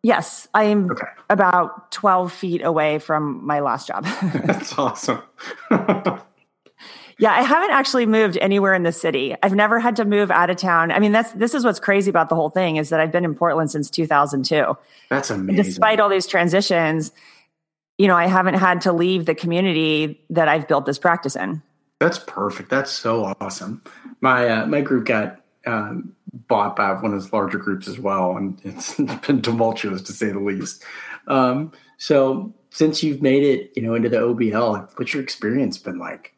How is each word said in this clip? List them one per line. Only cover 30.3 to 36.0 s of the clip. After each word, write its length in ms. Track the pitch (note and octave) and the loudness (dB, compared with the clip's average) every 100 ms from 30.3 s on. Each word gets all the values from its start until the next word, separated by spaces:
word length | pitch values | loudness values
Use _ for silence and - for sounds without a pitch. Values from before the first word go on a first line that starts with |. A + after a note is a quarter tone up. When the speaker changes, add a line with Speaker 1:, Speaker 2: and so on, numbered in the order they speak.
Speaker 2:
the 80 | G2 | -2
least. 440 | G2+ G2 F#2 - - - - - - | -4 -4 -8 -12 -18 -18 -16 -18 -2
Um, 440 | C3+ B2+ C3 D#3+ - _ _ | 0 2 0 -6 -12 _ _
so 540 | - C#3+ C3+ C3+ G3 - _ | 0 2 2 0 -6 -16 _
since 320 | - D#3 D3+ | 0 0 0
you've 180 | D#3 C3+ | -4 0
made 220 | C#3+ C3+ | 2 4
it, 280 | C#3+ C3 - - | 4 2 -2 -6
you 80 | |
know, 100 | A2+ | -2
into 160 | A#2 A#2 | 0 0
the 80 | A2+ | 0
O 160 | A#2+ | 0
B 180 | A#2+ A2+ | 0 0
L, 220 | G#2 A#2 | 2 0
like, 240 | G2+ F#2+ - | -2 -8 -10
what's 160 | A#2+ | -6
your 80 | D3 | -6
experience 560 | C3 - G#2+ B2+ A#2+ - | -6 -6 -2 -2 -2 -4
been 220 | G#2 | -12
like? 320 | F2 | -10